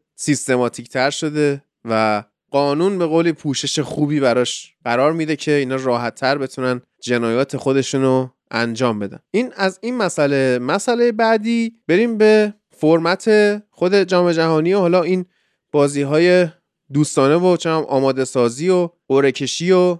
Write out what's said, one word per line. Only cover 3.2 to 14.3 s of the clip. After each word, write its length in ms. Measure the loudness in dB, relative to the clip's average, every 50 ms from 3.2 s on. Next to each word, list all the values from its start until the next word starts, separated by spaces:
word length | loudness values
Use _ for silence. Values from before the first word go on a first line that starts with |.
| 0 0 -2
پوشش 480 | -4 -4 -6 -6 -6 -6 -6 -4 -4
خوبی 400 | -6 -6 -4 -2 -2 0 0 0
براش 560 | 2 2 2 2 0 -2 -4 -10 -14 -18 _ _ -6
قرار 280 | -4 0 0 2 0 0
می‌ده 240 | -2 -4 -4 -6
که 160 | -4 -2 -2 0
اینا 240 | 0 0 -2 -4 -4 -2
راحت 300 | -2 -2 -2 -2 -6 -6
تر 240 | -4 -2 -2 -2 -2
بتونن 440 | -4 -6 -8 -6 -4 -4 -4 -4 -8 _ _ _ -6
جنایات 540 | -2 -2 0 0 0 0 0 -2 -2 -4
خودشونو 720 | -6 -2 -2 0 0 0 -2 -2 0 0 2 2 0 -2 -4 _ _ _ -8 -4
انجام 440 | -4 -2 -2 -2 -2 -2 -2 -2 -2
بدن. 200 | -6 -10 -12 -14 _ _
این 220 | -4 -4 -4 -4 -4
از 240 | -4 -4 -4 -4 -4 -8
این 140 | -8 -4
مسئله. 640 | -4 -4 -4 -2 0 0 0 2 0 0 0 0 -2
مسئله 540 | -2 -2 -4 -2 -2 -2 0 0 0 0 0
بعدی، 600 | 0 0 0 0 0 0 -2 -2 -2 -2 -4 -6 _ _ -2
بریم 300 | 0 0 0 0 0 2
به 360 | 4 4 4 4 2 0 -4 _ _ _
فرمت 580 | _ _ 2 2 2 4 2 0 -2 -2 0 2 4 4 4 2 0 -2 -6 _
خود 240 | _ -4 -2 2 2
جام 380 | 2 2 2 2 2 2 2